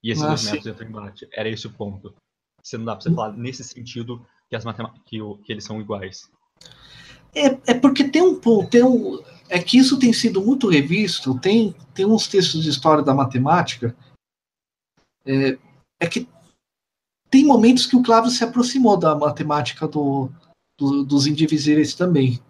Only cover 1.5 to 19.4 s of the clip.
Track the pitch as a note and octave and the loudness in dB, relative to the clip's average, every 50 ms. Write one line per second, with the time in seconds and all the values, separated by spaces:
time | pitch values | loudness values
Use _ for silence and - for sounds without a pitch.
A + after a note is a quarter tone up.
1.5 | A2 G#2+ - A2 G2+ _ G#2+ G2+ F#2+ G2 - G#2 _ _ _ _ _ _ _ _ | -8 -8 -12 -16 -12 _ -12 -12 -12 -14 -18 -20 _ _ _ _ _ _ _ _
2.5 | _ _ _ - - A#2 A2+ A2+ G#2+ G#2 - - - - A2 G#2+ G#2 A#2+ A#2+ B2+ | _ _ _ -16 -14 -12 -10 -10 -10 -6 -2 -2 -2 -2 -2 -8 -8 -10 -12 -12
3.5 | B2+ - B2+ - - B2+ A#2 - - A#2+ A#2 A#2+ A#2+ A#2 - _ _ _ _ _ | -12 -12 -16 -18 -18 -18 -18 -14 -12 -12 -10 -10 -12 -16 -16 _ _ _ _ _
4.5 | - A2+ A2 A#2 A2 - A2+ - _ _ _ _ - A2 G#2+ G#2 G2+ G#2 _ - | -12 -10 -10 -10 -10 -10 -12 -14 _ _ _ _ -12 -12 -12 -12 -14 -18 _ -12
5.5 | A2+ G#2 G2+ - A2 A2 G#2+ G2+ A2 G2+ F#2+ F#2+ F#2+ - - _ _ _ _ _ | -12 -12 -10 -12 -12 -12 -8 -8 -10 -10 -10 -14 -16 -20 -20 _ _ _ _ _
6.5 | _ _ _ - - _ - - - - - - - _ _ _ _ D4 C#4+ C4+ | _ _ _ -20 -20 _ -20 -20 -20 -20 -20 -20 -20 _ _ _ _ 0 0 0
7.5 | C4 - _ - A#3+ B3 C#4 C#4 C4+ - C#4 C#4 - D#4 F4+ F#4 - - - A#3 | 0 0 _ -2 -2 2 2 2 2 2 -2 0 2 2 2 2 2 2 2 2
8.5 | A3+ G3+ F3+ - - A#3+ A#3+ C4 B3 A3+ G#3 F#3+ - - - - - - _ _ | 2 2 2 4 4 4 6 6 4 2 -2 -4 -8 -10 -16 -20 -20 -20 _ _
9.5 | F3+ F3 E3+ - - B3+ C4 - C#4+ B3+ - A#3 A3 - - A3+ F#3 G3 F#3+ A3 | -4 -4 -2 4 4 4 6 6 2 2 2 2 2 2 0 -2 -2 0 0 0
10.5 | C#4 C4 - G3+ F3 C#3+ C3+ C3+ F3 G#3 G#3+ F#3 - - - C3+ C3 B2+ - F#3 | 0 0 2 2 2 2 2 2 0 0 0 -2 -4 -6 -4 -4 -4 -2 0 2
11.5 | G#3 A#3 A3+ G3+ - - - _ _ - F#3+ G#3 A3+ G#3+ - - - G3 E3+ - | 2 2 2 0 -4 -10 -20 _ _ -2 0 2 2 0 0 0 0 0 0 2
12.5 | - D#3+ D#3+ D#3 C3+ - - D#3+ D#3 D3+ C#3 C#3 C3 C#3 C#3 A#2+ - B2 C3 C#3+ | -2 -2 -2 -2 -4 0 2 4 4 4 2 0 0 0 0 -2 -2 -2 0 2
13.5 | E3 F3+ E3+ - - - B2 A#2 - _ _ _ _ _ _ _ _ _ _ _ | 2 0 0 -4 -8 -8 -8 -8 -8 _ _ _ _ _ _ _ _ _ _ _
14.5 | _ _ _ _ _ _ _ _ _ _ _ _ _ _ _ C3+ C3+ C3+ C3+ C3+ | _ _ _ _ _ _ _ _ _ _ _ _ _ _ _ -2 0 0 0 0
15.5 | C3 - _ _ _ _ _ _ _ _ F3 E3+ - - B3+ _ _ _ _ _ | -2 -4 _ _ _ _ _ _ _ _ -6 -4 -4 -6 -8 _ _ _ _ _
16.5 | _ _ _ _ _ _ _ _ _ _ _ _ _ _ _ _ - C4+ D4 D4 | _ _ _ _ _ _ _ _ _ _ _ _ _ _ _ _ 4 6 6 6
17.5 | C4+ A3 G#3 A#3 B3+ B3+ - - - B3 B3+ - A3+ A3+ A#3 B3 A#3+ - A#3+ A3+ | 6 6 6 6 6 4 2 2 2 2 4 6 4 4 4 2 -2 -2 -4 -2
18.5 | - B3 A#3+ - - C4+ B3+ A3 G3+ F3+ E3+ D#3+ D3+ D3 D3 D3 D3 - | 0 -2 -2 0 0 2 4 4 4 4 2 0 0 0 -2 -2 -2 -4